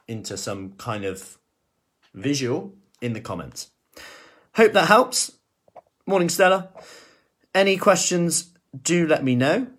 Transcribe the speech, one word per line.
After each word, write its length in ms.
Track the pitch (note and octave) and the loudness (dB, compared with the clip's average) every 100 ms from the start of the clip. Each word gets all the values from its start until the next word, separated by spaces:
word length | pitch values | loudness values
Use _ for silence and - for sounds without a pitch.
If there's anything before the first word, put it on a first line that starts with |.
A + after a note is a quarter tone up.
| - | -14
into 300 | A2 F#2+ G2 | -14 -12 -10
some 360 | - G2 F#2+ | -10 -10 -12
kind 320 | G2 - G#2+ | -12 -10 -8
of 340 | G2 F#2+ - - _ _ _ _ _ _ _ | -8 -10 -14 -20 _ _ _ _ _ _ _
visual 600 | - B2+ C#3 A#2+ D3+ G3+ - _ - | -8 -4 -2 -2 -4 -8 -18 _ -10
in 120 | A#2+ | -8
the 80 | A2 | -8
comments. 500 | - F2 D2 - - _ _ - - - - _ _ | -8 -10 -12 -14 -18 _ _ -20 -20 -20 -20 _ _
Hope 180 | - A3 | 4 4
that 140 | G3+ E3 | 4 4
helps. 460 | A3 B3+ - - - _ _ _ - _ _ - | 4 4 -2 -6 -10 _ _ _ -20 _ _ -2
Morning, 220 | F#3+ E3+ | 0 2
Stella. 420 | F#3 F#3 F#3+ F3+ - - - - _ _ _ _ | 2 4 2 -2 -18 -20 -20 -20 _ _ _ _
Any 220 | F#3+ G3 G3 | 0 2 2
questions, 760 | G#3 F#3 - F3+ E3+ D#3+ - _ _ C3+ | 2 2 2 0 -2 -4 -8 _ _ -8
do 260 | - F3 D#3+ | -2 0 2
let 160 | D3+ | 2
me 120 | C3 | 2
know. 320 | B2 C3+ G3+ B3 | 2 2 0 -4